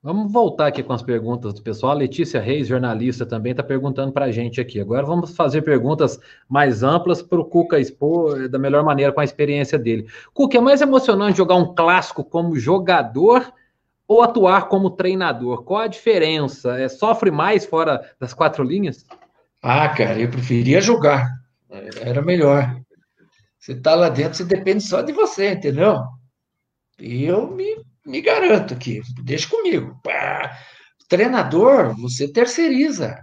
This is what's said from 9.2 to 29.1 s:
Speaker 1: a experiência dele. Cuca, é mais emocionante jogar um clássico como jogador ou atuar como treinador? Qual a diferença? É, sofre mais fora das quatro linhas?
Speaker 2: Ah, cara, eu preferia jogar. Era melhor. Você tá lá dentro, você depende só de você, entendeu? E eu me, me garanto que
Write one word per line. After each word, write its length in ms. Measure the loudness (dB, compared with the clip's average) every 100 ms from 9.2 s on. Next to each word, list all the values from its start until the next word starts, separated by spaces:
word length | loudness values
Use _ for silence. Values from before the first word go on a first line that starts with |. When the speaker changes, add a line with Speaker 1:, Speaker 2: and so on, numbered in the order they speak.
Speaker 1:
a 40 |
experiência 520 | -2 -2 -2 0 -2 -2
dele. 300 | 0 -4 -4 -16 -20
Cuca, 240 | 0 2 4
é 40 |
mais 200 | 4 4
emocionante 580 | 4 2 4 2 2 2
jogar 180 | 4 4
um 180 | 2
clássico 480 | 2 2 2 0 -10
como 340 | -6 -4 -2 -2
jogador 960 | 0 0 2 0 0 2 4 4 2 _ _ _ _ _ _
ou 160 | 4
atuar 460 | 6 4 4 4 2
como 220 | 0 0
treinador? 760 | -2 -2 0 -2 -2 -4 -6
Qual 160 | -4 -4
a 80 | -4
diferença? 880 | -4 2 2 2 0 -2 -4 -4 -2
É, 100 | -4
sofre 440 | -2 0 2 2
mais 340 | 0 2 0 0
fora 340 | -2 0 -2 -6 _
das 120 | -14
quatro 300 | -2 -2 0
linhas? 420 | -4 -2 -4 -6 _ -20 _ _ _ _
Speaker 2:
Ah, 280 | -2 0 0
cara, 320 | 0 -2 0
eu 100 | -4
preferia 500 | -4 -2 0 2 2
jogar. 480 | 4 4 4 4 0 -6 _ _ _ -20 -18 -12
Era 220 | -6 -4
melhor. 580 | 0 2 4 4 0 -4 -14 _ _ _ _ _ _ _
Você 160 | -16
tá 220 | -4 2 4
lá 120 | 4
dentro, 280 | 2 -2 -4
você 80 |
depende 380 | -2 -2 0 -2
só 180 | 0 -4
de 100 | -2
você, 380 | 0 0 0 -2
entendeu? 480 | -2 -4 2 2 2 -4 -14 _ _ _ _ _ _ _ _
E 260 | -10 -6
eu 260 | -2 -2 -2
me, 260 | -6 -6 -8 -12 _ -10
me 140 | -4
garanto 540 | 0 2 2 2 0 -8
que 260 | -8 -10 -10